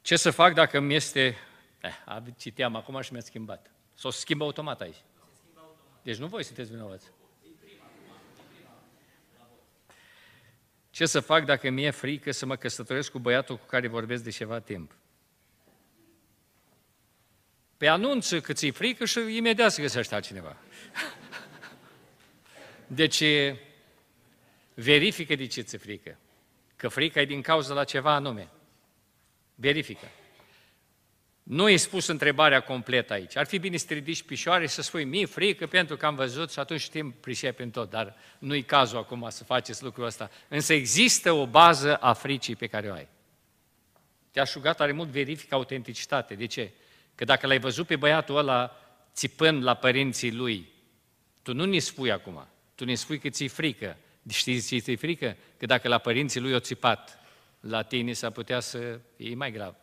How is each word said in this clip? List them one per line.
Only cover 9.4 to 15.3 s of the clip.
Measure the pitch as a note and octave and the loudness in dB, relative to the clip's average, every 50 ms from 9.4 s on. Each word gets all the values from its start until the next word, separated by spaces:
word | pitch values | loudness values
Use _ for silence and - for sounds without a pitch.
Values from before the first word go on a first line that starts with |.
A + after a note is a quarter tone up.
| _ _ _ _ _ _ _ _ _ _ - _ _ _ - _ - - - - _ _ _ _ _ _ _ _ _ _ | _ _ _ _ _ _ _ _ _ _ -20 _ _ _ -20 _ -20 -20 -20 -20 _ _ _ _ _ _ _ _ _ _
Ce | - - E3 | -2 0 0
să | D#3 - D#3 | 2 2 2
fac | B2 - D#3 D#3+ D#3 | 2 4 4 4 6
dacă | C#3 C#3+ B2+ - C3+ | 4 0 2 2 -2
mi-e | B2+ C3 C#3+ D3 | -2 0 0 -2
frică | C3+ - - C3 D3+ C#3 - D3 | -2 -2 -4 -6 -6 -4 -4 -6
să | C3 - - | -6 -4 -4
mă | C3 C3+ | -6 -6
căsătoresc | C3 - B2 - - A#2+ - B2+ C3+ C#3+ - | -4 -4 -8 -8 -8 -8 -4 -4 -4 -4 -6
cu | - C3 | -8 -4
băiatul | A#2+ B2 B2 C3 C#3 - C3 | 0 2 2 2 2 -2 -8
cu | G#2+ - | -12 -10
care | _ - B2+ B2 A#2 | _ -2 -2 -2 -2
vorbesc | A2+ A#2 A2 A2 B2 B2 A2+ | -4 -6 -4 -4 -6 -6 -6
de | A2+ | -10
ceva | G#2 - A2+ G#2+ A2+ A#2 | -10 -10 -8 -8 -8 -10
timp? | A2 - G#2+ F2+ D#2+ D2 - _ _ _ _ _ _ _ | -8 -10 -10 -10 -10 -14 -18 _ _ _ _ _ _ _